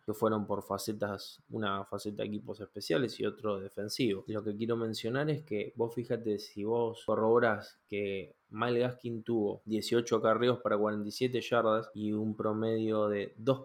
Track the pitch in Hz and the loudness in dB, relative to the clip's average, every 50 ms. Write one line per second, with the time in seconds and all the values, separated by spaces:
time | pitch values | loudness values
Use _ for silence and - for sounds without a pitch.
0 | _ - 104 - 117 107 110 107 101 98 101 98 - - 98 98 - - 107 104 | _ -6 -2 2 2 2 4 2 0 0 -2 -2 -2 -2 -4 -4 -2 -4 -4 -2
1 | 104 101 101 95 - - - - _ - 117 113 107 101 98 98 98 - 101 101 | -2 -4 -4 -4 -8 -12 -16 -18 _ -10 -6 -4 -2 -2 -2 -2 -4 -6 -8 -8
2 | - 107 104 107 110 104 104 104 - - 101 104 101 - - 104 - - 165 156 | -6 -6 -6 -4 -4 -4 -4 -6 -8 -8 -10 -10 -12 -12 -12 -8 -4 0 0 0
3 | 131 107 - - 104 107 104 - - 107 101 95 95 98 - - 104 107 - - | 0 0 -2 -2 -4 -4 -4 -4 -4 -4 -4 -4 -4 -8 -8 -8 -6 -6 -2 0
4 | 131 117 98 95 - - 107 107 101 107 104 104 113 113 120 113 113 110 110 - | 0 2 0 0 -4 -4 -4 -4 -4 -4 -4 -4 -2 -2 -2 -2 -2 -4 -4 -4
5 | - 113 123 135 151 156 147 - - - 107 104 98 - - 117 117 117 - 127 | -4 -2 -2 -2 0 0 -2 -4 -4 -4 -4 -4 -4 -4 -4 -4 -4 -2 -2 -6
6 | 117 - 123 110 113 110 104 101 - - - 104 101 107 113 117 117 113 113 - | -4 -4 -4 -4 -2 -2 -2 -2 -4 -8 -10 -6 -4 -2 0 0 0 0 -2 -4
7 | - - 110 104 110 110 117 120 120 113 107 101 98 - - _ _ - 104 101 | -2 0 2 4 6 6 6 8 6 6 4 2 -4 -10 -18 _ _ -6 -4 -2
8 | 101 98 98 95 87 - - _ _ _ 104 107 117 123 123 117 123 123 123 - | -2 -2 -2 -4 -6 -10 -14 _ _ _ -4 -2 0 2 2 2 2 2 0 -4
9 | - 120 117 110 110 - 117 113 104 101 98 - - 107 107 107 101 - 117 120 | -8 -8 -8 -6 -4 0 0 2 2 2 0 -4 -4 -2 -2 -2 0 2 2 2
10 | 120 - 117 107 - 110 110 110 120 123 123 120 - 110 110 104 104 107 107 104 | 2 4 2 4 4 4 4 4 4 4 2 2 2 0 2 2 2 2 0 0
11 | 104 104 - - 127 127 123 113 110 - 120 120 113 110 107 110 110 - - 104 | -4 -6 -4 -2 0 0 0 0 -2 2 2 4 4 6 4 2 0 -4 -6 -4
12 | 107 107 107 107 107 110 107 - 110 110 107 107 110 113 113 110 110 110 110 107 | -2 0 0 0 0 -2 -2 0 0 0 0 0 0 0 2 2 2 2 2 2
13 | 107 104 104 101 98 - - 104 110 131 131 127 131 | 2 2 2 0 -2 -4 -6 -4 2 2 2 2 0